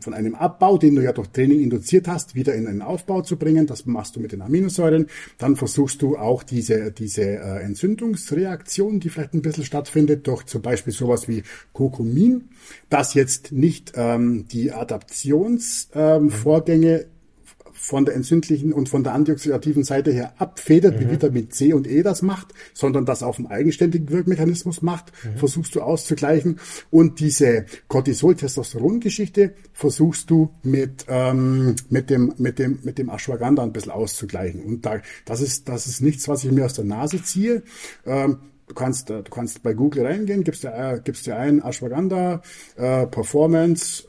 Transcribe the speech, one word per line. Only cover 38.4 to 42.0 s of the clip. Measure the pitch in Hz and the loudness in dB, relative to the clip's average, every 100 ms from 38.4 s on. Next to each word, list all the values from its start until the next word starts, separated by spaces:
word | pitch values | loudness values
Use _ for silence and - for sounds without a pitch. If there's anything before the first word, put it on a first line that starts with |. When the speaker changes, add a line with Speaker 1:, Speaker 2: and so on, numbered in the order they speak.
| - _ - | -6 _ -16
Speaker 1:
du | |
kannst, | - 131 131 - | -6 -4 -4 -6
äh, | 107 | -10
du | 98 | -10
kannst | - 117 - | -8 -8 -6
bei | 117 | -4
Google | 107 143 147 123 | 0 0 2 -2
reingehen, | 190 208 202 | -2 -2 -2
gibst | 175 - | -2 -4
dir, | 135 | -8
äh, | 113 131 123 | -6 -6 -6
gibst | 135 131 - | -6 -8 -8
dir | 110 | -4
ein | 139 147 | 2 2
Ashwagandha, | - - 120 131 | 0 -8 -6 -4